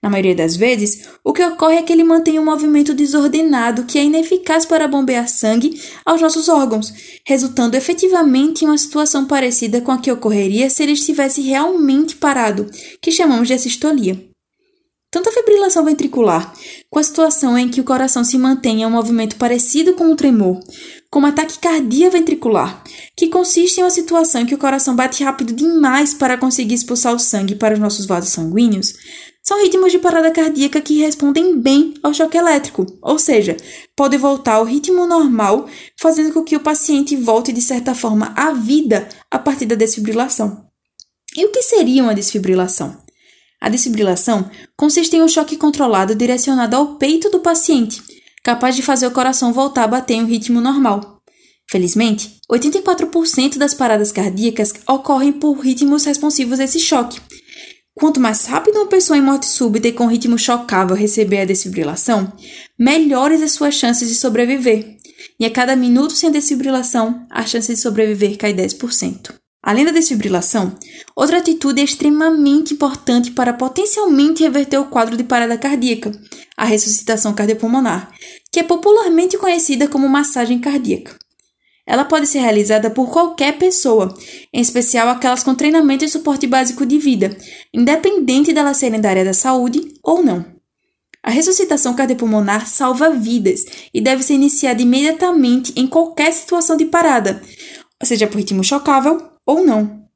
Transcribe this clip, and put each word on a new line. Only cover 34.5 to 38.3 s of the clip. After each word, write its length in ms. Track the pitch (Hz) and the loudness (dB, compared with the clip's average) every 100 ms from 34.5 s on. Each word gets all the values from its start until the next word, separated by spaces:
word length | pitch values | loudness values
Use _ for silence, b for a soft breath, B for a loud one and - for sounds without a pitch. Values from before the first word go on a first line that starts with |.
| 220 | 0
ao 80 | |
ritmo 420 | 226 277 294 359 349 | 2 -2 0 0 2
normal, 600 | 339 285 226 208 220 - B B - | 2 2 2 2 0 -2 B B -2
fazendo 360 | 320 320 311 | 0 2 0
com 100 | 320 | -2
que 100 | 320 | -2
o 60 | 302 | -2
paciente 560 | 302 302 - 285 285 285 | 0 0 0 0 0 -2
volte, 340 | 233 220 240 | 0 0 0
de 120 | 240 | -2
certa 320 | 240 247 247 | -2 -2 -4
forma, 400 | 247 226 214 220 | -4 -2 -2 -2